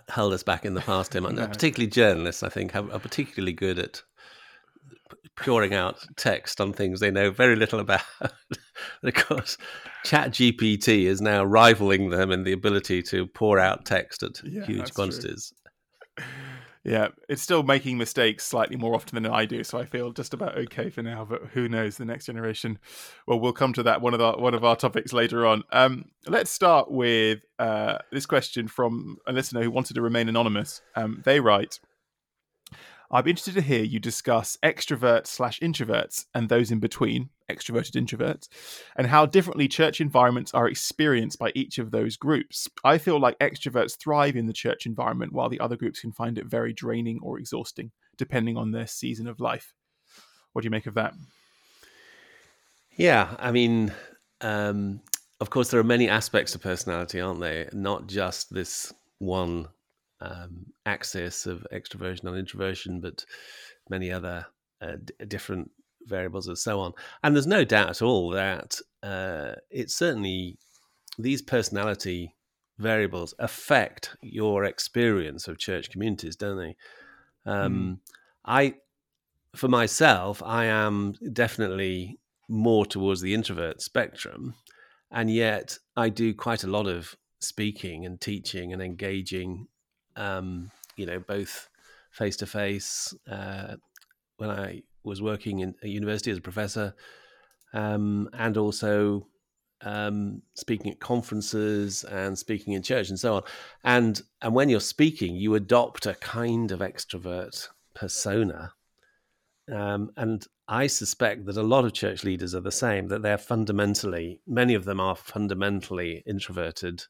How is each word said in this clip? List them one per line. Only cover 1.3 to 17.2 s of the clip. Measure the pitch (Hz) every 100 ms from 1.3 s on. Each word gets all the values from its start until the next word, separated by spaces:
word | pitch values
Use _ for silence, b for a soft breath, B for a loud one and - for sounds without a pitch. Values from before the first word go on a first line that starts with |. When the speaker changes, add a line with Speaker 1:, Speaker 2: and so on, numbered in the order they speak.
Speaker 2:
No. | 107 113
Speaker 1:
Particularly | - 160 127 113
journalists, | 123 110 85 85 -
I | 92
think, | - 95
have, | 98 101
are | 107
particularly | - - 139 - 92
good | 82 95 90
at | - - - _ B B B B B B _ - _
p-, | - - - -
pouring | 117 101
out | 98 90 - - -
text | - 98 - -
on | 101
things | 98 98 92
they | 101
know | 98 101
very | 95 127 110
little | 110 113
about. | 101 95 - -
<laughs> | - - - - _ B B B
Of | 135
course, | - - - - - B B B B -
Chat | 151 131
G | 107 123
P | 117 110 104
T | 113 104 92
is | 95
now | 107 104
rivaling | 98 110 117 107 101 98 98
them | 87 95
in | 92
the | 95
ability | 95 101 98 - 90
to | - 95 90
pour | - 107 98
out | 92 - -
text | 92 - -
at | - -
Speaker 2:
Yeah, | - 190 196
Speaker 1:
huge | 101
Speaker 2:
that's | -
true. | -
Speaker 1:
quantities. | 98 85 - - - _ _ _ _ _ - - 139 131 135 131 B B
Speaker 2:
Yeah, | - 110 104 -